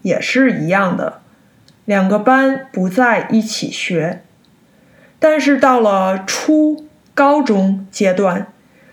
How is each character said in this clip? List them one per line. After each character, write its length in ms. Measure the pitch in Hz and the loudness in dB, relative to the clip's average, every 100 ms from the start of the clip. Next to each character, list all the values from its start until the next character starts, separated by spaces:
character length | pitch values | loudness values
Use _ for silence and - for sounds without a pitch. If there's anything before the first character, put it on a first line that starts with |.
也 180 | 190 - | -4 -4
是 320 | - 247 262 | -2 0 0
一 160 | 165 156 | 0 -2
样 280 | 190 190 175 | 0 0 -2
的， 240 | - - _ _ _ _ _ _ | -6 -10 _ _ _ _ _ _
两 240 | - 202 190 | -4 0 2
个 100 | 208 | 0
班 480 | 208 262 269 269 - | 2 2 2 -2 -6
不 160 | - 185 | -6 -4
在 380 | 180 247 208 - | 0 0 0 0
一 100 | 220 | -2
起 280 | 220 - - | -2 -6 -8
学。 520 | - - 175 156 180 - _ _ _ _ _ _ _ _ _ | -8 -6 -4 -4 -8 -16 _ _ _ _ _ _ _ _ _
但 220 | 311 311 | 0 2
是 160 | 269 277 | 2 2
到 240 | 269 254 | 4 4
了 440 | 214 196 190 190 | 2 2 0 -4
初 640 | 190 - - 311 302 294 - _ _ | -6 -8 0 2 2 -2 -8 _ _
高 280 | - 277 294 | 0 2 2
中 440 | 277 202 190 196 - | 2 0 0 -2 -6
阶 220 | - 196 | -4 -2
段， 360 | 180 190 180 - _ _ _ _ | 0 0 -2 -8 _ _ _ _